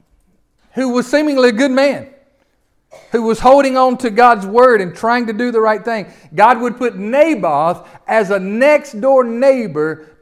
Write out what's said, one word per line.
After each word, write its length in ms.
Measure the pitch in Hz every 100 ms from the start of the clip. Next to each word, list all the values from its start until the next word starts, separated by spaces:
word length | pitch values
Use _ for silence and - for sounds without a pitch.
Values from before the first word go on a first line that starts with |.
| _ _ _ _ _ _ _
who 160 | 240 262
was 180 | 247 -
seemingly 400 | 294 302 269 247
a 40 |
good 200 | 214 277
man, 380 | 254 285 151 - _ _ _ _ _ _ _ _ - _
who 120 | 233
was 180 | 226 220
holding 360 | 247 285 269 262
on 220 | 262 247
to 120 | 240
God's 360 | 202 240 214 190
word 340 | 233 254 220
and 140 | 180
trying 320 | - 226 247 226
to 60 |
do 180 | 214 247
the 100 | 226
right 240 | 220 208
thing, 220 | 233 220 165 _ _
God 280 | 156 220 233
would 160 | 247 240
put 180 | 240
Naboth 920 | 190 208 277 320 240 170 143 165 170 - - -
as 240 | 220 190
a 80 | 202
next-door 840 | 190 220 285 294 294 208 262 262
neighbor 840 | 233 233 277 262 208 151 156 156 - _